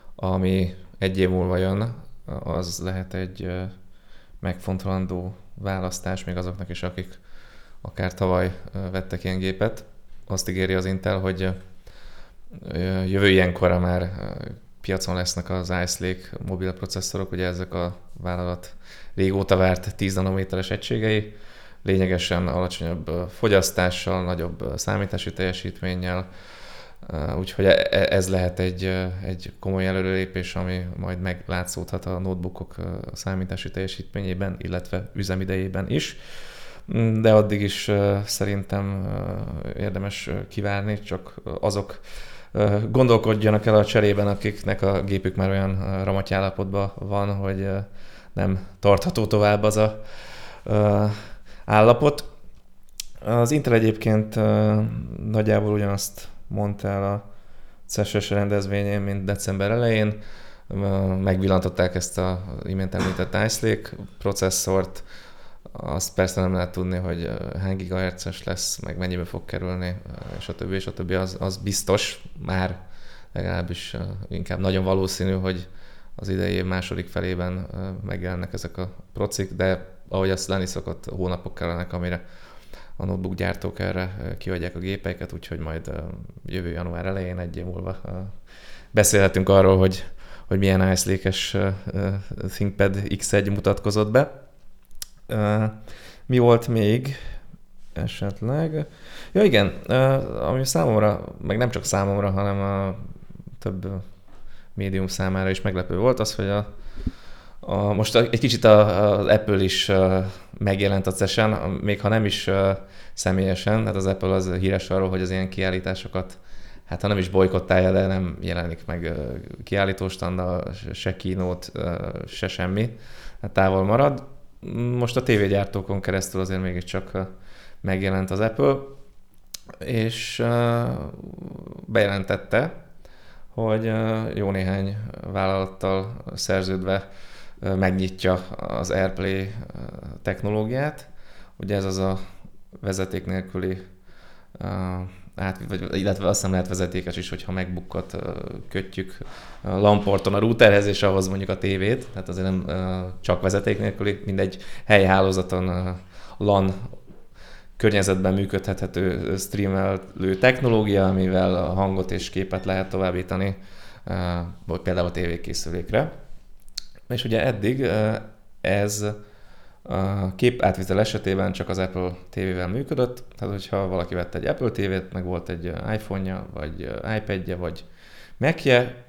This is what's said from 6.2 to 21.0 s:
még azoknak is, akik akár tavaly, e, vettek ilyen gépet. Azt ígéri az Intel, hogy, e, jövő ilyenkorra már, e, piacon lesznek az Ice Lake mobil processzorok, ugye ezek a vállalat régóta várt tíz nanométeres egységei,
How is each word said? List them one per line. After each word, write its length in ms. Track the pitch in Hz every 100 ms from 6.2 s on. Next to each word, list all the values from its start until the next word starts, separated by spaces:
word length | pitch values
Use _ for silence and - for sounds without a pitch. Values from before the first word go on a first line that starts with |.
még 140 | - 90
azoknak 320 | 90 90 90
is, 140 | 95
akik 360 | 90 92 92 - - - - - - -
akár 320 | - - 92
tavaly, 380 | - 92 90 92 - -
e, 160 | 95 92
vettek 340 | 92 92 87
ilyen 160 | 95 92
gépet. 460 | 95 95 110 - - - - - -
Azt 220 | 95 -
ígéri 240 | 92 92
az 120 | 92 92
Intel, 340 | 95 95 95
hogy, 220 | 95 92
e, 1400 | 92 87 - - - - - - - - - - - 82 92 92 92
jövő 240 | 98 101
ilyenkorra 500 | 92 90 87 90 90
már, 220 | 90 90
e, 100 | 87 - - - - - - -
piacon 340 | - - - 90
lesznek 340 | 87 - -
az 240 | 92 90 90
Ice 240 | 90 - 92
Lake 220 | 90 - - 90
mobil 280 | 92 92
processzorok, 580 | 90 90 101 - 95 92
ugye 140 | 90 90
ezek 280 | 87 90
a 220 | 90 87 87 -
vállalat 600 | - 87 90 87 87 - - - - - -
régóta 400 | 95 98 95 92
várt 400 | 92 90 98 -
tíz 200 | 98 95
nanométeres 560 | 95 95 92 92 92
egységei, 640 | 101 - 117